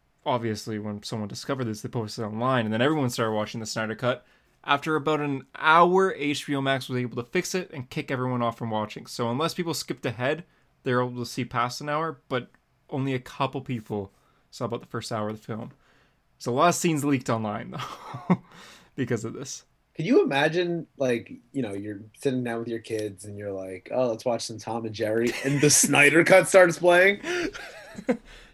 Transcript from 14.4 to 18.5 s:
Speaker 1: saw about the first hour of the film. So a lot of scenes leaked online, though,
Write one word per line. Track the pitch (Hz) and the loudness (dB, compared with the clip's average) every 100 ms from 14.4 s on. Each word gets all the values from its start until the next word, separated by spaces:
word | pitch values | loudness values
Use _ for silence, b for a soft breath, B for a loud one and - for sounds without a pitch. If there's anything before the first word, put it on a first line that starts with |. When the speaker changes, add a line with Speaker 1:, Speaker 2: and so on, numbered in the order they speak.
| _ | _
Speaker 1:
saw | - | -8
about | 117 117 | -6 -6
the | - | -8
first | 120 - | -10 -6
hour | 117 104 | -4 -4
of | 110 | -6
the | - | -10
film. | 110 120 - _ _ _ _ _ _ | -10 -10 -16 _ _ _ _ _ _
So | - | -2
a | |
lot | 123 170 | 4 4
of | |
scenes | 170 180 156 | 4 2 0
leaked | 143 135 127 | 2 0 0
online, | 117 107 107 123 | -2 -2 -6 -8
though, | 151 127 - - - - 180 - | -10 -12 -12 -14 -6 0 0 -2